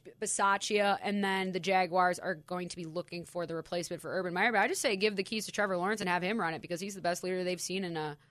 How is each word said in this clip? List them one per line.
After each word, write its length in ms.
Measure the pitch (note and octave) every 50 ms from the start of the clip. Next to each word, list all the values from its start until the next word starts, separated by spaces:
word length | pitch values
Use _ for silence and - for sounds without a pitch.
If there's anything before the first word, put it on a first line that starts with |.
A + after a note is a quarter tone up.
| - - - -
Bisaccia, 800 | G#3+ G3+ - - G3+ G3 G3 G3 - - G#3+ G#3 G3+ G3+ G3 -
and 200 | - G3+ G#3 G3+
then 300 | G3 G3 F#3+ F#3+ F#3+ F#3
the 80 | F3+ F#3
Jaguars 580 | D#3+ F#3+ F#3 F#3 F#3 D#3+ E3+ F#3 F3+ F3+ F3+ -
are 160 | - F3+ F#3
going 340 | D#3 - - F3+ F3+ F3+ F3
to 80 | -
be 80 | F3 E3+
looking 400 | D#3+ D#3 F3 E3+ - F3 F3 E3
for 180 | - - F3 E3+
the 80 | D#3+ E3
replacement 460 | D#3+ D#3 - - F3 E3 - F3 D3+
for 100 | - C#3+
Urban 220 | C3 F#3 F3+ F3+
Meyer. 200 | E3+ F3+ G#3 B3
But 80 | A3+ G3
I 60 | G#3 C4
just 120 | F#4+ -
say 160 | - C4 G3+
give 200 | F#3+ G3+ G#3+ G#3
the 60 | G3
keys 220 | F#3+ - A3 A3 -
to 60 | -
Trevor 240 | - - G#3 G3 F#3
Lawrence 240 | F3 F3+ G3 A3 G3+
and 80 | G3 F3+
have 140 | F3 F3+
him 180 | F3 F#3 A3 A3+
run 140 | F3+ D#3+ D#3+
it 80 | D#3+
because 180 | E3 D#3+ F3 E3
he's 140 | G3 G#3 G3
the 80 | F#3+
best 200 | D#3+ F3 F3+ -
leader 220 | - G#3+ F#3 F#3 F3+
they've 160 | F3+ F3+ E3+
seen 240 | - - F3+ G3 F#3+
in 120 | F3 E3 D#3
a 180 | D#3 D3+ D3 - _ _